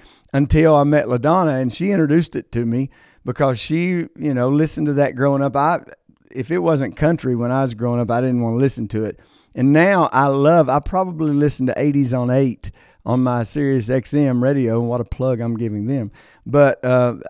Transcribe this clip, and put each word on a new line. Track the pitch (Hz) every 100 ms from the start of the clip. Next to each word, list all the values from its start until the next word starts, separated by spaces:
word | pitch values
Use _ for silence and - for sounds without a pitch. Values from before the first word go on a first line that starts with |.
| _ _ _
until | 139 143 151 160 147
I |
met | 143 151 120
LaDonna, | 123 143 180 165 131
and | 127
she | - 190
introduced | 190 151 160 165 -
it | -
to | 117 117
me | 120 139 - _ _
because | - 120 139 120
she, | - 160 180 175 165 -
you | 147
know, | 127 127
listened | 147 156 165 151
to | 143
that | 139 123
growing | 139 139
up. | 139 139
I, | 151 175 - - _ _ _
if | 131 127
it | 180
wasn't | 170 151 127 -
country | 151 170 131
when | 120 120
I | 131
was | 135 110
growing | 120 120
up, | 120
I | 120
didn't | 131 123
wanna | 117 117
listen | 135 120 110
to | 107 107
it. | - _ _ _ -
And | 131
now | 156 180 190 151
I | 127 139
love, | 139 147 170 131
I | 143
probably | - 185 185 160 156
listen | 143 147 - 127
to | -
eighties | 147 139 127
on | 127 123
eight | 127 135 - - - _ _ -
on | 127
my | 127 123
Sirius | 113 151 139 135 110
X | 131 -
M | 147 139 123
radio, | 127 143 117 113
and | 120
what | 123
a | 113
plug | - 131 120
I'm | 117 113
giving | 117 104 110
them. | 139 101 - _ _ -
But, | 139 139 -
uh, | 127 127 123 - -